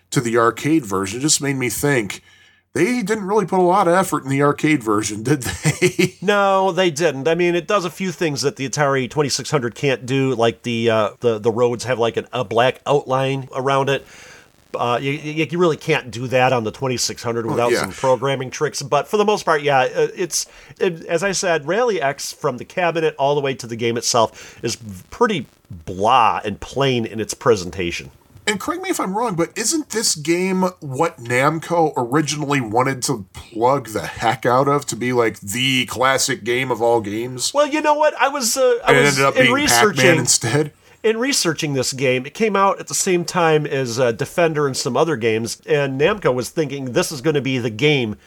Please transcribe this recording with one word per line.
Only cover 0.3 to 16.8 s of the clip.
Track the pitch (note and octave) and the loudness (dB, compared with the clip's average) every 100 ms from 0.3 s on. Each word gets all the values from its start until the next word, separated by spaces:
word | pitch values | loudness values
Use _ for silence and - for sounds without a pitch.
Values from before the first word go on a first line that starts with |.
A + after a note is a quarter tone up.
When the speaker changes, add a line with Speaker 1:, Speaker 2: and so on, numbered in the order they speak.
| A#2 | 4
Speaker 1:
arcade | A#2 A2+ C#3+ D#3+ A2 | 4 2 0 0 0
version. | F#2+ F#2+ A#2 | -4 -4 -2
It | |
just | D3+ - | 0 0
made | C#3+ C3+ | 0 -2
me | B2+ | -2
think | - D3 C3+ G2+ - _ _ _ _ _ B2 | 0 0 0 -2 -8 _ _ _ _ _ -2
they | G3 B3 | 0 0
didn't | F#3+ A3 F#3 | -2 -4 0
really | G#3+ F#3+ | 0 2
put | F#3+ | 2
a | |
lot | F3+ F#3+ E3+ | 4 4 4
of | |
effort | F3+ F#3 G3+ | 2 2 -2
in | C3+ | -2
the | C#3 | 2
arcade | D3 C#3+ D3+ D3 | 2 2 2 2
version, | A2 G#2+ G#2 G#2 | 2 0 -2 -4
did | A2+ D3 | -2 -2
they? | A#2 - D#3 - F3+ - F#3 - | -2 -4 -2 0 0 2 -2 -2
<laughs> | |
Speaker 2:
No, | F#3 G3+ G3 F#3+ F#3+ | 0 2 4 4 2
they | F3 F#3 | 2 0
didn't. | C#3 E3 C3+ C#3+ | 2 0 0 0
I | E3+ | 2
mean, | F3 | 2
it | F3 - | 0 0
does | G#3 F3 | -2 -2
a | |
few | - F#3 | -6 -6
things | D#3+ E3 C#3 | -2 -2 0
that | C#3 B2 | -4 -4
the | C3+ | -4
Atari | D3 C#3+ C3+ B2 | 0 2 2 0
twenty-six | C#3+ C#3+ - B2 | -2 -2 -2 -2
hundred | D3+ A#2+ - | -2 -2 -2
can't | C#3+ B2+ B2 | -2 0 0
do, | C3+ C3 | 0 2
like | A2+ A#2 - | 2 2 0
the, | B2 A#2 A2+ | -4 0 2
uh, | A2 G#2 - | 4 2 0
the, | A#2+ A2 | 0 0
the | A#2 | 0
roads | A2 A#2+ A#2+ | 2 0 0
have, | A2+ A#2 | -4 0
like, | A2+ A2 | 0 -2
an, | - | -6
a | A#2+ | -6
black | A#2 A2+ B2+ - - | -2 2 2 2 0
outline | C#3+ B2+ C3 C3+ C3+ C3 | 0 0 -2 0 -4 -6
around | C#3 C3 C#3 C3+ | -4 0 0 2
it. | C3+ - - - - - _ _ | -2 -4 -20 -20 -20 -20 _ _
Uh, | - A#2+ A#2+ | -4 -2 -2
you, | C#3 | -2
you, | D3 D3 D3+ D#3 | -6 -6 -4 -2
you | E3+ | 0
really | F3 D3 | 0 0
can't | - C#3+ B2 | 0 -2 -2
do | A2+ B2+ | -10 0
that | B2+ B2+ | 4 4
on | B2+ | 2
the | G#2+ | -2
twenty-six | - | -4